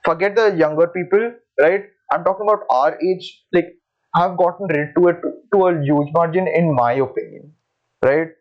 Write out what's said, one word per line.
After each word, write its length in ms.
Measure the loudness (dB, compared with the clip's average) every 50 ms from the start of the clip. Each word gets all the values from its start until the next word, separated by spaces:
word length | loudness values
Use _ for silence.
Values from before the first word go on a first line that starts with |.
| 0
Forget 300 | -2 -2 0 -2 0 0
the 220 | 2 2 2 2
younger 320 | 2 0 0 2 0 0 0
people, 440 | 0 -8 -4 0 0 0 0 -2 -8 -12 _ _ _ 2
right? 240 | 2 2 2 0 -6 -10 _ _ _ -4
I'm 100 | -4 -2
talking 260 | -2 -2 -4 -2 0 0
about 120 | 0 0 0 -2
our 260 | 0 2 2 0 -2 -2
age, 440 | -2 -2 -2 -4 -8 -18 -20 _ _ _
like, 140 | -2 -2 -2 -2 -12 _ _ _ _ _ _ _ 0
have 220 | 0 0 0 2
gotten 300 | 0 0 0 0 -4 -6
rid 280 | -2 -2 -2 -2 -2 0
to 120 | 2 4 4
it 80 | 2 0 -6 -10 -10 -12 _ _
to 140 | 2 2 2
a 160 | 2 2 0
huge 260 | 0 0 0 0 0 0
margin, 340 | 0 0 0 0 0 -2 -2
in 280 | 0 0 0 0 2 2
my 180 | 2 0 0
opinion, 600 | 0 0 -2 -2 -4 -10 -10 -10 -16 -20 -20 -20 _ _ _ _ _ _ _ _ _ _
right? 260 | 0 2 2 2 -2 -4 -10 _